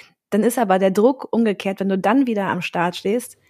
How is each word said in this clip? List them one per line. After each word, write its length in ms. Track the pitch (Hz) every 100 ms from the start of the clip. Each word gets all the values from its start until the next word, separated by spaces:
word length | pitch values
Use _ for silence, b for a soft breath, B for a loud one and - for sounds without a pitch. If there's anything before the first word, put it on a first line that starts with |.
| B B _
Dann 140 | 202
ist 160 | 220 240
aber 180 | 214 185
der 140 | 190
Druck 360 | 196 233 262 -
umgekehrt, 480 | 220 226 190 196 196
wenn 100 | 196
du 80 | 190
dann 300 | 190 262 247
wieder 200 | 208 190
am 140 | 180
Start 340 | - 175 175 175
stehst, 400 | 190 240 - -